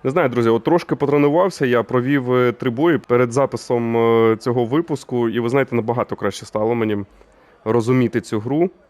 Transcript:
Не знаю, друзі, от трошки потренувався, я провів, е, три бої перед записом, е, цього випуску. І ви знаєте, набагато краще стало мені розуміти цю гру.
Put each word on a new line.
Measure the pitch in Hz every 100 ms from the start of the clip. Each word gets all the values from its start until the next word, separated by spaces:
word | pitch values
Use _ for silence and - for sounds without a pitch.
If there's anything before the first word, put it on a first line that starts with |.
Не | 131
знаю, | 160 143
друзі, | 120 113
от | 113
трошки | - 170 - 156
потренувався, | 135 147 143 160 190 - 139
я | 120
провів, | 107 123 123 143 123
е, | 127 123
три | - 131
бої | 117 170 135
перед | - 123 123
записом, | 120 135 117 - 120 117 117
е, | 117 117 113 110
цього | 127 120 117
випуску. | 143 170 143 - 123 117
І | 113
ви | 117
знаєте, | 139 127 120
набагато | 113 120 107 -
краще | 104 - 107
стало | 107 110 120
мені | 110 104 98 _ - _ _ _
розуміти | 110 117 113 127 117 120
цю | - 110
гру. | 117 147 185 _ _